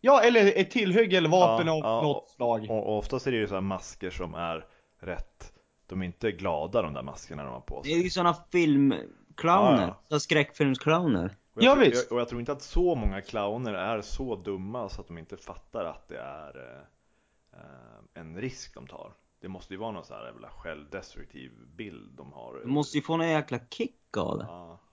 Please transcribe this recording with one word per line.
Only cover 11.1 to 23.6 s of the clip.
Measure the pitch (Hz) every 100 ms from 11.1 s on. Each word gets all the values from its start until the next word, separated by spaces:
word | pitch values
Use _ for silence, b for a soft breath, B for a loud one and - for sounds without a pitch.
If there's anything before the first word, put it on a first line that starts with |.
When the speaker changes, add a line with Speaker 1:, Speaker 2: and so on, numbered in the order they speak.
| 101 90 - _
Speaker 2:
Och | -
jag | 247
Speaker 1:
Ja, |
Speaker 2:
tror, | 285
Speaker 1:
visst. | 196 120 123
Speaker 2:
jag, | 120
och |
jag | 120
tror | 120
inte | 117
att | 139
så | - - 180
många | 151 104 95
clowner | - 113 101 113 123
är | 95 95 113
så | 101 - 131 104
dumma | 90 98 95 123 101
så | -
att | -
de | 82
inte | 80 92
fattar | - 92 _ 117
att | 85 - _
det | -
är, | 64 73 73 67
eh, | 62 65 71 _ _ _ _ _ _ -
eh, | 71 67 60 55 53 -
en | 80 85
risk | 127 131 -
de | - -
tar. | - - 92 _ _
Det | 92
måste | 92 -
ju | 92
vara | 110
någon | 98
så | 73
här | 53 60
jävla | 57 55
självdestruktiv | - 85 78 73 95 - - 69 69 64 57 60 80
bild | 107 69 50 65
de | 67
har. | 65 60 60
Speaker 3:
De | 120
måste | 143 143 147
ju |
få | 143 165
någon | 165
jäkla | 156 147 120